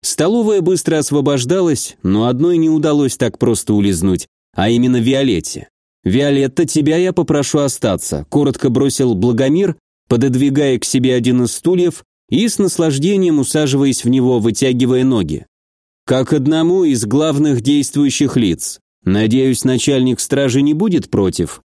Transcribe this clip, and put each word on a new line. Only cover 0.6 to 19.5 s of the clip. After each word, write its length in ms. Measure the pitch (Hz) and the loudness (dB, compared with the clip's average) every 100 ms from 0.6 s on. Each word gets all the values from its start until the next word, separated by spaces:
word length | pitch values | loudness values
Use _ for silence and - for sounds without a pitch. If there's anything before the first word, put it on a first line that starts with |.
быстро 380 | 165 180 - 160 | 0 0 0 -2
освобождалась, 960 | - 147 139 139 123 185 175 135 - - | 0 0 0 -2 0 0 0 -2 -6 -6
но 240 | 92 104 120 | -2 0 0
одной 300 | 123 170 170 | 0 0 2
не 120 | 160 | 2
удалось 480 | 156 156 147 135 - | 2 2 0 0 0
так 200 | 117 - | -4 0
просто 340 | 120 110 - | 0 0 0
улизнуть, 540 | 104 101 87 95 90 - _ _ - | 0 2 0 0 -2 -4 _ _ -4
а 140 | 101 | 0
именно 280 | 120 127 123 | 2 2 2
Виолетте. 720 | 113 135 135 87 - - - _ _ _ | 0 0 0 -2 -4 -12 -16 _ _ _
«Виолетта, 640 | - 113 143 139 135 135 160 | -2 0 0 0 0 -2 -2
тебя 320 | 156 147 160 | 0 0 0
я 140 | 180 | 0
попрошу 480 | 180 151 147 139 151 | -2 0 -2 0 0
остаться», 640 | 139 - 117 90 - 73 76 | -2 -2 -2 -2 -4 -8 -4
коротко 400 | 143 139 127 139 | 0 0 0 -2
бросил 460 | 120 139 - 131 98 | 0 0 0 0 0
Благомир, 600 | 120 120 135 160 196 - _ _ _ | 0 0 0 0 -2 -4 _ _ _
пододвигая 720 | 120 135 127 139 135 143 123 | 0 2 2 0 2 0 -2
к 80 | - | -2
себе 300 | 131 127 127 | 0 2 2
один 280 | 123 123 | 2 0
из 100 | 120 | 0
стульев 500 | - 165 180 175 - _ _ _ | -2 -2 0 0 -2 _ _ _
и 180 | 131 226 | -2 0
с 120 | - | 0
наслаждением 800 | 196 - 165 135 165 202 180 151 | 0 0 0 0 0 2 2 0
усаживаясь 680 | 123 156 147 139 139 127 120 | 0 0 0 2 2 0 0
в 40 | |
него, 300 | 131 127 123 | 2 2 2
вытягивая 640 | 113 110 135 123 123 127 | 0 0 0 0 0 2
ноги. 440 | 131 120 80 71 - _ _ _ _ _ - | 2 0 -2 -6 -10 _ _ _ _ _ -2
«Как 280 | 131 127 | -2 0
одному 500 | 151 135 160 165 185 | 0 0 0 2 2
из 220 | 170 123 107 | 2 0 0
главных 560 | 135 156 143 151 123 | 0 0 0 0 0
действующих 760 | 117 147 135 143 143 - 143 131 | 0 0 0 0 0 0 0 2
лиц. 420 | 104 80 - - _ _ | 0 -2 -6 -12 _ _
Надеюсь, 600 | - 98 110 127 131 | -2 0 2 2 2